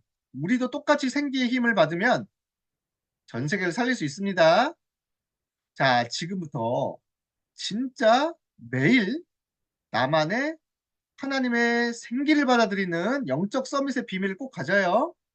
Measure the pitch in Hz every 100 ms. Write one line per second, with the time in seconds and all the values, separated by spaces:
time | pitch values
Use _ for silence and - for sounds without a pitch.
0 | _ _ _ 127 170 247 254 294 285 294
1 | 262 285 285 262 247 254 233 196 151 170
2 | 233 165 104 _ _ _ _ _ _ _
3 | _ _ _ - 147 196 180 202 247 247
4 | 143 170 196 180 160 185 277 - _ _
5 | _ _ _ _ _ _ _ - 139 123
6 | 120 - 170 196 160 135 113 139 123 -
7 | _ _ _ _ _ - - 202 262 -
8 | 220 247 320 339 _ _ 117 127 143 247
9 | 190 302 - _ _ _ _ _ _ 110
10 | 127 156 156 226 294 320 _ _ _ _
11 | _ - 269 269 254 240 233 233 240 233
12 | - 247 285 294 262 240 220 196 185 170
13 | 190 285 185 135 202 269 262 277 277 254
14 | - - 196 190 262 - 131 196 180 208
15 | 330 - _